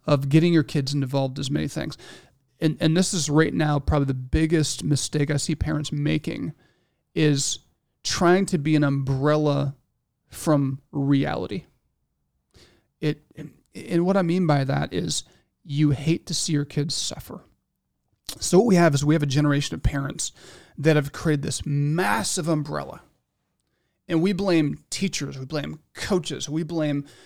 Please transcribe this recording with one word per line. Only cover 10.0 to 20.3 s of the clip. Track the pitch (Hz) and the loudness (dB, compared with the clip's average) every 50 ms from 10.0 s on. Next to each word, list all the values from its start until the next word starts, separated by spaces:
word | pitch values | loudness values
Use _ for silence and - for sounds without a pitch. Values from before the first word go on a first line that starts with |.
| _ _ _ _ _ _ | _ _ _ _ _ _
from | - - - 170 156 143 139 131 135 135 - _ | -16 -8 0 2 2 2 2 0 -2 -6 -12 _
reality. | - 151 139 139 143 139 139 - - - - - 208 185 - _ _ _ _ _ _ _ _ _ _ _ _ _ _ _ _ _ _ - - _ _ _ _ _ _ _ | -6 -4 0 2 2 2 2 0 -2 -6 -6 -6 -8 -8 -10 _ _ _ _ _ _ _ _ _ _ _ _ _ _ _ _ _ _ -20 -20 _ _ _ _ _ _ _
It, | - 151 147 - _ _ _ - 147 - - _ _ _ _ | -4 -2 -2 -4 _ _ _ -18 -18 -18 -18 _ _ _ _
and | - - - - 170 175 | -18 -10 -2 0 0 2
what | 180 190 196 | 4 2 2
I | |
mean | 185 165 165 185 185 160 | 2 2 2 2 2 2
by | 147 143 139 | 2 2 2
that | 131 139 143 - - - | 0 0 -2 -2 -2 -4
is | 90 - - 147 - - _ _ _ _ _ _ _ _ | -4 -4 -2 -4 -6 -8 _ _ _ _ _ _ _ _
you | - 139 143 156 147 | -6 0 2 4 4
hate | 139 120 139 156 165 170 - - | 2 2 2 0 0 0 -2 -6
to | 170 | -6
see | - - - 165 | -4 -4 -2 -2
your | 147 143 | -2 -2
kids | 143 - - 143 - - | -2 -4 -4 -4 -2 -4
suffer. | - - - - - - - - 185 - _ _ _ _ _ _ _ _ _ _ _ _ _ _ _ _ - - - | -4 -4 -6 -8 -10 -14 -16 -16 -16 -16 _ _ _ _ _ _ _ _ _ _ _ _ _ _ _ _ -16 -12 -8
So | - - - 180 | -4 4 6 6
what | 226 240 | 6 8
we | 196 | 6
have | 175 170 165 143 | 6 6 6 4
is | 139 143 | 2 2
we | 147 151 | 2 2
have | 165 147 | 2 2
a | 147 | 0
generation | 131 147 147 147 143 143 143 - 160 | 0 2 2 2 2 0 0 -4 -6
of | 160 - | -2 -2
parents | - - 139 139 - - - - - | -2 -2 -2 -4 -6 -6 -8 -8 -10